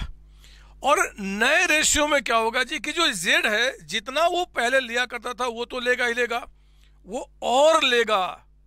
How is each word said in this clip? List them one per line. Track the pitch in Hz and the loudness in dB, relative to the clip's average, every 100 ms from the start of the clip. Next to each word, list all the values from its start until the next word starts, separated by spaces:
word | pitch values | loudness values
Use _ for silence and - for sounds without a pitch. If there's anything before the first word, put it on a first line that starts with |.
| - - - - - - - - | -12 -12 -20 -20 -20 -20 -20 -4
और | 262 320 - - | 2 2 0 -4
नए | 196 202 247 330 349 | -8 0 2 2 2
रेशियो | 302 302 294 302 | 2 2 2 2
में | 285 | 0
क्या | 196 226 | 0 0
होगा | 226 240 | 0 -2
जी | 247 311 | -4 -6
कि | 247 | -6
जो | 302 320 | 0 0
जेड | 208 190 302 285 | 0 0 2 2
है, | 214 254 269 151 | 0 -2 -4 -8
जितना | 214 262 277 339 | -8 -4 0 0
वो | 349 359 | 0 -4
पहले | 269 240 269 | -2 0 0
लिया | 240 240 247 | 0 -4 -4
करता | 247 247 | -6 -10
था | 233 247 | -6 -6
वो | 226 240 | -6 -8
तो | 254 | -4
लेगा | 247 247 240 | -2 0 0
ही | |
लेगा, | 233 240 240 - - _ _ - - 180 | -2 -2 -4 -8 -18 _ _ -20 -20 -12
वो | 240 - - | -10 -10 -6
और | - 247 302 320 | 0 4 6 6
लेगा, | 269 240 220 208 175 - _ _ | 4 2 2 0 -2 -8 _ _